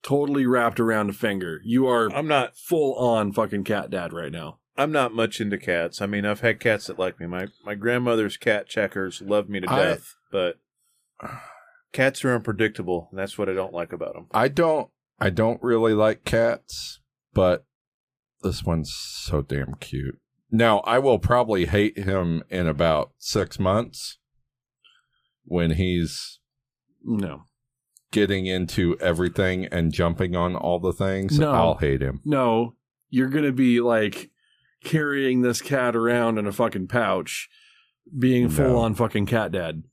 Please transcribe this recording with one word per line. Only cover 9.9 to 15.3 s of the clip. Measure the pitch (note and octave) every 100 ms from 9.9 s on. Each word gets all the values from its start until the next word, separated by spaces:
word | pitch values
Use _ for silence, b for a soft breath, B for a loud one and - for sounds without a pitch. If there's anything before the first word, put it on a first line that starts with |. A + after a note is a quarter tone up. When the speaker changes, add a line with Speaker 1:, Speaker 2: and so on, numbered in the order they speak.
| E2+ - - _
Speaker 2:
but | G2 F2+ - _ _ _ _ _ _ B B B B B B _
cats | - C3 - C3+
are |
unpredictable, | A#2+ A#2 G2+ A2 - F2+ F2 E2+
and | F#2+
that's | G2 -
what | G2
I |
don't | F#2 F#2
like | E2+ E2+
about | F2 D#2+ E2
'em. | E2+
Speaker 3:
I | - C3
don't, | C#3+ E3 D#3 - _ _ _
I |
don't | G2+